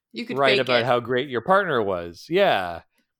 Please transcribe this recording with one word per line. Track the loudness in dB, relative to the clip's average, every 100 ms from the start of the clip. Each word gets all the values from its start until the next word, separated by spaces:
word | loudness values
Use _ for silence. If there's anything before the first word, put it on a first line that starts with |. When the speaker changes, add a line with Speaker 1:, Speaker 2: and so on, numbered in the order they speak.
| _
Speaker 1:
You | -12 -6
could | 0
Speaker 2:
write | 2
Speaker 1:
fake | 2
Speaker 2:
about | 2 2
Speaker 1:
it. | 2
Speaker 2:
how | 0
great | 0 -4 -2
your | -4
partner | 0 0 2 -2
was. | -2 -4 -6 -14 -4
Yeah. | 0 2 2 -2 -8 -16 _ _